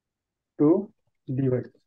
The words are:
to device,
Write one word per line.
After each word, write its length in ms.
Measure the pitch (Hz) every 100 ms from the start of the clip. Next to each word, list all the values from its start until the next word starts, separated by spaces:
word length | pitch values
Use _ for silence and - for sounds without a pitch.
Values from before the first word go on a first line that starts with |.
| _ _ _ _ _ -
to 80 | 151 190 202 _ _ _ -
device, 400 | 131 135 123 117 _